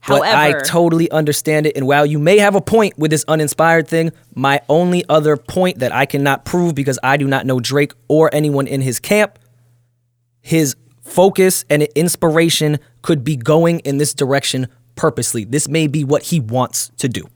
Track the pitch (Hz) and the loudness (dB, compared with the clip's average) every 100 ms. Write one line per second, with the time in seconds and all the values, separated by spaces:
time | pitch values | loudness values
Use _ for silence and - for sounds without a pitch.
0 | - 139 165 139 151 147 135 170 170 165 | 0 0 2 2 2 0 0 2 2 2
1 | 170 156 151 143 - 151 147 139 135 143 | 0 0 0 -2 0 0 0 -2 0 2
2 | 147 151 147 208 202 202 - 220 202 - | 2 0 4 4 4 2 0 0 0 0
3 | 156 151 - 156 151 - 165 165 151 165 | -2 0 0 -2 -2 0 2 2 0 -2
4 | 165 - _ - 139 143 - 151 180 180 | -2 -6 _ -4 0 -2 2 2 2 0
5 | 175 156 151 147 - - 185 165 123 120 | 0 0 2 -2 -4 -2 -2 -2 -4 -2
6 | 139 143 139 135 - 180 175 143 139 127 | -2 0 -2 -2 -2 -2 0 -2 -4 -2
7 | 127 143 139 135 127 131 117 139 147 - | 0 0 0 -2 -2 -2 0 0 -2 -4
8 | _ 151 160 147 151 139 139 135 131 117 | _ 2 2 2 0 -2 -2 -4 -4 -6
9 | - 208 208 _ _ _ _ _ _ _ | -2 0 0 _ _ _ _ _ _ _
10 | _ _ _ _ - 160 147 - _ _ | _ _ _ _ -4 0 0 -4 _ _
11 | - - 190 190 185 185 - 147 151 - | -6 2 2 4 2 0 -2 0 0 0
12 | 170 - 170 156 165 - 151 151 _ _ | -2 0 0 2 0 0 -2 -2 _ _
13 | - 160 123 147 117 156 165 170 139 139 | -4 -2 -2 -6 0 2 2 0 -4 -2
14 | 147 - 135 139 - 131 127 _ _ - | -2 -2 -2 -2 -2 -6 -6 _ _ -4
15 | 160 - 123 120 104 139 139 156 156 139 | -4 -2 -6 -6 -4 -4 -2 -2 0 -2
16 | 135 147 - 175 110 123 123 - - - | 0 -2 0 -4 -2 -4 -4 -6 -10 -6
17 | 147 98 - | -6 -6 -12